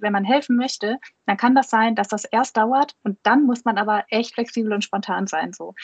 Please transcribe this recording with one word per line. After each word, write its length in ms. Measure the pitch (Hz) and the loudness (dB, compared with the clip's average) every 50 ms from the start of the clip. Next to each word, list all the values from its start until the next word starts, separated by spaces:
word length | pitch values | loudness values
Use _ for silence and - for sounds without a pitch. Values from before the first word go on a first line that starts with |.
wenn 140 | 208 208 202 | -4 -2 -2
man 100 | 196 196 | 0 2
helfen 320 | 202 254 285 285 - 247 | 2 2 2 2 0 0
möchte, 420 | 240 247 262 - - 208 208 233 277 - - - _ _ | 0 0 -2 -4 -4 -4 -4 -4 -6 -8 -16 -20 _ _
dann 100 | - 202 | -4 -2
kann 180 | 196 - 247 262 | 2 2 4 4
das 140 | 269 254 - | 4 4 2
sein, 260 | - 220 220 226 226 | 2 2 2 2 2
dass 140 | 220 202 - | 0 -2 -2
das 160 | 220 208 - | -4 -6 -6
erst 320 | - - 226 262 - - | -2 0 0 0 0 0
dauert 400 | 233 220 226 262 269 294 285 - _ | 0 0 2 2 2 0 0 -2 _
und 160 | - 214 196 - - | -6 -6 -6 -2 0
dann 200 | 208 233 277 302 | 2 4 4 4
muss 220 | 247 247 240 - | 4 2 0 0
man 100 | 240 214 | -2 0
aber 280 | 202 208 208 214 208 - - | 0 0 0 0 -2 -2 -2
echt 260 | 226 220 233 - - | -2 -2 -2 -2 -4
flexibel 380 | - 233 233 - 233 226 214 | -6 -6 -4 -4 -4 -2 -2
und 100 | 208 208 | -2 -2
spontan 440 | 208 - - 196 202 - 185 180 196 | -2 -4 -4 -4 -4 -4 -4 -4 -4
sein, 260 | 190 - 156 165 175 | -4 -4 -4 -6 -6
so. 220 | 180 - 165 180 196 - | -8 -12 -16 -16 -16 -14